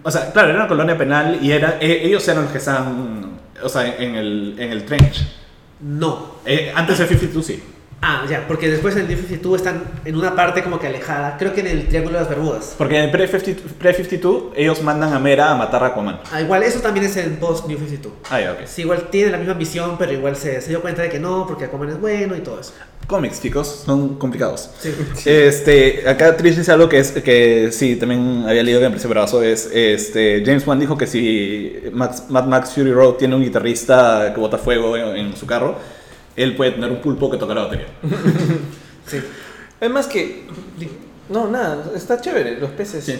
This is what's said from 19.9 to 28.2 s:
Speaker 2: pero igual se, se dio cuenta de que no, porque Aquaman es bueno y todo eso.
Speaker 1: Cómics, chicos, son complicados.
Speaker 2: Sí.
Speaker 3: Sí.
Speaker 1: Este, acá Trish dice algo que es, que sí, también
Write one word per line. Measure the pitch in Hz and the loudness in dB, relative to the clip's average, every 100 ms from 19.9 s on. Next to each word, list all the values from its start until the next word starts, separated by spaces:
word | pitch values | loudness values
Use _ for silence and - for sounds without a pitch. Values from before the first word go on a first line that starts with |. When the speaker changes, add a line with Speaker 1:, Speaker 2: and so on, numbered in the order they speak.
| 170 | -4
Speaker 2:
pero | 180 | -4
igual | 139 139 139 | -2 -4 -4
se, | 151 131 | -6 -6
se | 131 | -4
dio | 165 | -6
cuenta | 170 165 | -4 -4
de | 170 | -4
que | 147 | -4
no, | 175 185 185 | -4 -4 -4
porque | 185 135 | -8 -8
Aquaman | 139 147 | -8 -8
es | 156 | -4
bueno | 214 208 196 175 | -4 -2 -4 -6
y | |
todo | - 110 | -8 -12
eso. | - - - - - | -14 -20 -20 -16 -4
Speaker 1:
Cómics, | 196 131 - | -2 -2 -4
chicos, | 120 139 143 - - | -4 -4 -4 -6 0
son | 139 139 139 | 0 0 -4
complicados. | 131 120 117 - - - | -6 -2 -2 -4 -10 -12
Speaker 2:
Sí. | 160 143 147 - | -10 -6 -6 -4
Speaker 3:
Sí. | - | 4
Speaker 1:
Este, | 151 143 143 151 143 131 131 127 | 8 8 6 6 8 8 4 2
acá | 135 160 165 | 6 6 6
Trish | 170 160 | 4 4
dice | 170 | 4
algo | 160 165 | 6 8
que | 143 | 6
es, | 135 | 4
que | - 131 120 117 113 113 | 0 4 6 8 6 2
sí, | 113 135 120 | 2 0 2
también | 117 123 | 0 0